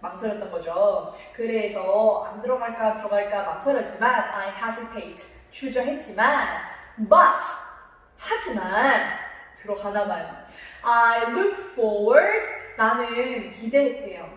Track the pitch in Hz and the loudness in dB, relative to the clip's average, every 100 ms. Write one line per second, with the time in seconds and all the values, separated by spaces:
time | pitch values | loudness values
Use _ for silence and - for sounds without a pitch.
0 | 180 180 220 208 185 165 165 170 302 - | -12 -6 -4 -4 -6 -8 -4 2 4 4
1 | - - - - 226 220 208 202 185 202 | -4 -14 -18 -6 -2 0 -2 -2 2 4
2 | 220 - - 208 - 254 233 226 220 214 | 6 4 -4 -8 -2 -2 -2 -2 0 0
3 | 208 202 202 202 196 - 277 254 208 - | 0 0 0 -4 -4 -4 0 0 -2 0
4 | - - - 202 196 - 226 226 233 220 | 2 2 -2 -6 -8 -6 -6 -6 -10 -12
5 | - - - - - - 269 247 247 285 | -14 -16 -18 -20 -20 -10 -4 -2 -2 -4
6 | - 196 240 294 - - - - - - | -8 0 2 2 0 -6 -10 -16 -20 -8
7 | 214 330 349 - - - - - - _ | 6 8 8 6 -4 -10 -12 -20 -20 _
8 | _ _ - 440 - 220 185 311 277 226 | _ _ -6 -6 -4 -4 -2 2 4 4
9 | - - - - - - 208 202 202 208 | 0 -6 -10 -16 -20 -18 -8 -6 -4 -2
10 | 196 170 - - - - - - - 233 | -2 -4 -6 -14 -18 -20 -20 -6 4 6
11 | 233 233 240 247 403 403 - - 214 208 | 6 4 0 2 0 0 -8 0 0 2
12 | 208 277 - 440 - - - - 220 240 | 6 6 4 -2 -4 -10 -14 0 0 0
13 | 240 233 254 247 202 - 226 277 277 - | -2 -2 -2 -4 -8 -10 0 2 2 -2
14 | 196 - - | -10 -12 -14